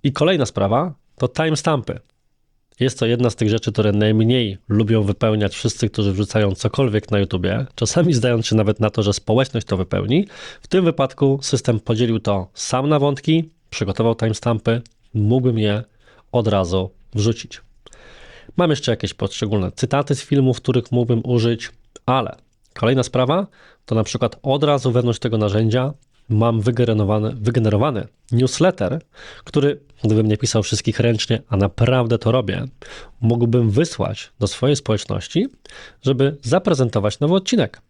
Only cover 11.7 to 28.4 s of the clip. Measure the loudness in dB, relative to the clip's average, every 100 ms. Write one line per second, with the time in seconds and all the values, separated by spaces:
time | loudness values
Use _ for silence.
11.7 | -2 0 0 0 0 0 -2 -4 -10 -4
12.7 | -2 2 2 2 0 0 0 0 _ _
13.7 | -6 -4 0 0 2 -2 -2 -2 -2 0
14.7 | -2 -6 _ _ -2 2 2 2 0 0
15.7 | -2 -6 _ _ -20 _ -2 2 0 0
16.7 | -2 -4 -10 -8 -2 -2 -2 -10 -20 -20
17.7 | _ -20 -20 -20 -20 -20 -20 -8 0 0
18.7 | 0 -2 -2 -4 -6 -8 -4 -2 -2 -2
19.7 | -4 -2 -2 -2 -4 0 2 2 0 0
20.7 | -2 0 -2 0 0 0 0 0 -2 -8
21.7 | -18 _ -10 -2 -2 -2 -10 _ _ _
22.7 | -2 0 2 0 0 2 0 -2 _ -20
23.7 | _ -2 -2 -2 -2 -4 -4 -4 0 2
24.7 | 2 2 0 0 -2 -2 0 0 2 2
25.7 | 0 -2 -8 _ _ -2 2 2 2 0
26.7 | 0 0 2 2 0 -2 -2 -2 0 2
27.7 | 2 0 -2 -8 _ _ 0